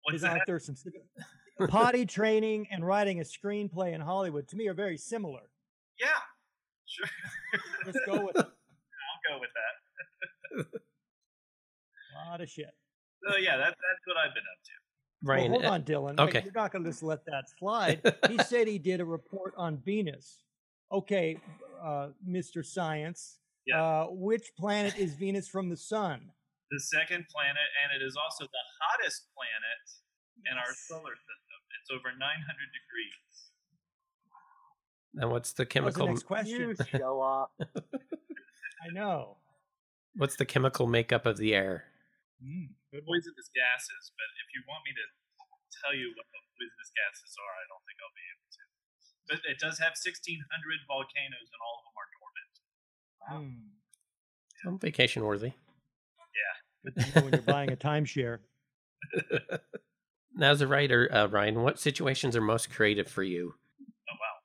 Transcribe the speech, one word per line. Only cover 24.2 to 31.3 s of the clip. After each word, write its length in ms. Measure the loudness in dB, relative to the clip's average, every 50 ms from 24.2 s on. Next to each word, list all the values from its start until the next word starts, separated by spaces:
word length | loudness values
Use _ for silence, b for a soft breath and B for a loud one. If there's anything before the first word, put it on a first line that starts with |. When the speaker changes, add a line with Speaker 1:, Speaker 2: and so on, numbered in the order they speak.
| 0 0 0 0 -2 -10 _
Speaker 2:
planet 400 | -4 -2 0 2 2 2 0 0 0
is 160 | -2 -2 -2
Venus 320 | -4 -2 -2 -2 -2 -4
from 220 | -4 -4 -2 -2 -2
the 80 | -4
sun? 520 | -6 -4 -4 -2 0 0 -2 -2 -6 -10 -18 _ _ _ _ _ _ _ _
Speaker 1:
The 100 | -8 -6
second 460 | -4 0 0 0 2 0 -2 -6 -6 _ -4
planet, 320 | -2 0 0 0 0 -2 0 0 0
and 180 | 0 0 0 -2
it 60 | -2
is 100 | -4 -4
also 300 | -4 -6 -4 -6 -8 -10
the 200 | -10 -8 -10 -10 -10 -6 -2
hottest 460 | 0 0 0 0 0 -2 -4 -6 -12 _ _
planet 500 | -10 -8 -6 -4 -4 -4 -4 -6 -8 _ -20 -20 _ _ _ _ _ _ _ _ -8 -6
in 80 | -4 -4
our 120 | -2 -4 -4
Speaker 2:
Yes. 160 | -6 -8 -12
Speaker 1:
solar 280 | -12 -12 -12 -10 -12 -14
system. 400 | -14 _ -20